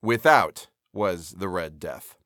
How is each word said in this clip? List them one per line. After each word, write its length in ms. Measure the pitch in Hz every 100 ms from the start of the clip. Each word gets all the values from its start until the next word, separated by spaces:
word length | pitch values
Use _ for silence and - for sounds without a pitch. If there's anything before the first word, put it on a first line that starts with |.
Without 640 | 110 117 160 147 85 - - _ _
was 380 | - 101 87 82
the 160 | 90 95
Red 300 | 90 82 76
Death. 380 | 82 64 - -